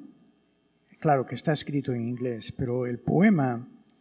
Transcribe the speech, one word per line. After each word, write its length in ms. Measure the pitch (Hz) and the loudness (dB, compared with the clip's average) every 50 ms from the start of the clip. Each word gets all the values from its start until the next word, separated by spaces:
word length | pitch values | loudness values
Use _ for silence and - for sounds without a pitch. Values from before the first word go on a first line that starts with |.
| - - - _ _ _ _ _ _ _ _ _ _ _ _ _ _ _ - _ | -20 -20 -20 _ _ _ _ _ _ _ _ _ _ _ _ _ _ _ -18 _
claro 260 | - 156 143 131 120 | 2 4 4 4 2
que 100 | - 131 | -2 -6
está 160 | 120 - 165 | -6 -2 -2
escrito 420 | 151 - - - 143 143 127 135 123 | -2 -2 -2 -4 -4 -4 -2 -2 -4
en 80 | 120 | -2
inglés, 520 | 117 120 123 117 123 123 117 110 - - - - | -2 -4 -4 -4 -4 -6 -6 -6 -10 -12 -6 -6
pero 280 | 135 120 123 127 123 | -4 -2 -2 -2 -2
el 140 | 123 120 113 | -4 -4 -4
poema 680 | - - - 151 196 226 202 151 135 127 120 117 127 - - - _ _ _ _ | -2 0 4 4 6 6 6 4 4 2 0 -4 -8 -12 -18 -20 _ _ _ _